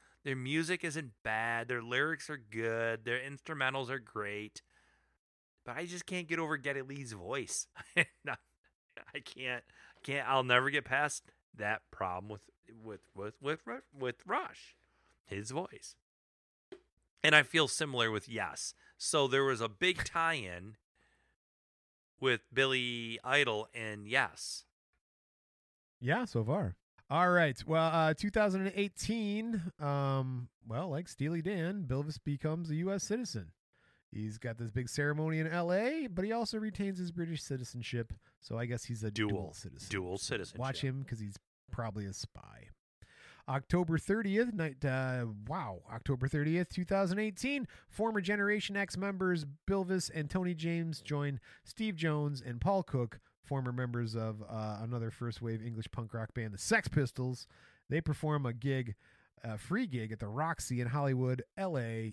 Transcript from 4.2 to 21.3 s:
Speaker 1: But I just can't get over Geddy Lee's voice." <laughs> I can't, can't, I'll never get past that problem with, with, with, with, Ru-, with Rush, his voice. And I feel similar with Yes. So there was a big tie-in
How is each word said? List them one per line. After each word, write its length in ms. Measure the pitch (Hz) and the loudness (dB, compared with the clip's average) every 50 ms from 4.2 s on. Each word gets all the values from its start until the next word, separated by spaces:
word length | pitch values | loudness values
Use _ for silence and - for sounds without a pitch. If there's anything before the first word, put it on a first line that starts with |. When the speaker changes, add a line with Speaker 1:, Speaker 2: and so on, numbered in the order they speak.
| 104 101 104 104 107 107 - - - _ _ _ _ _ _ _ _ _ _ _ _ _ _ _ _ _ _ _ - | -4 -4 -4 -6 -8 -10 -12 -16 -20 _ _ _ _ _ _ _ _ _ _ _ _ _ _ _ _ _ _ _ -10
Speaker 1:
But 100 | 120 117 | -8 -6
I 100 | 147 175 | -6 -6
just 200 | 170 180 175 - | -6 -8 -8 -6
can't 240 | - 180 180 170 156 | -4 -4 -4 -2 -2
get 100 | 170 165 | -2 0
over 160 | 165 151 156 | 0 0 0
Geddy 260 | 143 123 143 135 139 131 | 0 0 -2 -2 -2 -4
Lee's 280 | 135 139 143 131 117 | -6 -6 -8 -6 -8
voice." 560 | 110 95 87 101 131 139 - - - - - - | -8 -8 -6 -4 -4 -4 -2 -2 -4 -4 -6 -6
<laughs> 60 | - - - - - 175 - - _ _ - 147 - - _ _ _ _ _ _ _ _ _ _ - - - - - | -10 -18 -8 0 4 4 4 4 _ _ -8 -8 -8 -8 _ _ _ _ _ _ _ _ _ _ -20 -20 -16 -12 -12
I 60 | 147 | -12
can't, 440 | 120 - - 131 131 127 123 120 - _ - - - - - - - | -12 -12 -12 -8 -6 -4 -4 -6 -8 _ -20 -20 -20 -20 -20 -12 -6
can't, 220 | 139 139 143 120 | -4 -2 0 2
I'll 180 | 123 135 135 127 | 4 4 4 6
never 240 | 123 123 123 131 143 | 8 8 6 6 6
get 160 | 143 143 113 | 2 0 0
past 380 | - 131 139 147 147 - - - - - _ _ _ - | 2 2 2 2 2 -2 -4 -12 -16 -20 _ _ _ -10
that 240 | 110 104 104 110 - _ - | -6 -2 -2 -2 -2 _ -10
problem 380 | - - 95 92 90 92 101 104 | -6 -4 -2 -2 -2 -4 -6 -8
with, 120 | 104 101 - - _ _ _ - 113 113 | -10 -12 -14 -20 _ _ _ -20 -20 -16
with, 200 | 110 110 101 90 _ _ - | -12 -12 -12 -12 _ _ -10
with, 200 | 95 101 107 - - | -8 -8 -8 -8 -6
with, 180 | 135 143 156 - - | -4 -4 -4 -4 -4
Ru-, 160 | 233 240 269 - _ - | -8 -10 -10 -10 _ -8
with 220 | 139 127 123 117 - - | -4 -2 -2 -2 -4 -6
Rush, 520 | - 233 294 - - - - - - - _ _ _ _ _ _ _ _ _ _ | -4 -4 -2 -4 -6 -12 -16 -20 -20 -20 _ _ _ _ _ _ _ _ _ _
his 260 | - 101 101 107 113 | -10 -8 -8 -6 -6
voice. 440 | 131 160 190 - - - - - - _ _ _ _ _ _ _ _ _ _ _ _ _ _ - - - _ _ _ _ _ _ _ _ | -6 -6 -6 -6 -10 -16 -18 -18 -18 _ _ _ _ _ _ _ _ _ _ _ _ _ _ -20 -20 -20 _ _ _ _ _ _ _ _
And 140 | - 156 156 | 6 8 8
I 80 | 151 139 | 8 8
feel 240 | - - 160 151 | 8 4 2 4
similar 420 | 127 - - 160 143 131 120 113 110 | 4 2 -2 -2 0 2 2 4 4
with 200 | 110 104 - 123 | 2 0 -2 -4
Yes. 440 | 113 107 95 73 73 - - - - _ - - _ | -4 -4 -4 -4 -6 -8 -10 -10 -10 _ -20 -20 _
So 300 | - - - - 151 139 | -6 -2 2 4 4 4
there 160 | 127 127 135 139 | 6 6 4 4
was 160 | 135 127 110 | 4 2 0
a 80 | 113 | 0
big 380 | 110 101 - 175 185 180 - - | -2 -2 2 2 2 2 2 -2
tie-in 720 | - - 170 165 165 165 135 101 90 87 87 92 110 110 _ _ _ _ _ _ _ _ _ _ _ | -2 0 0 2 2 0 0 -4 -6 -8 -10 -10 -12 -16 _ _ _ _ _ _ _ _ _ _ _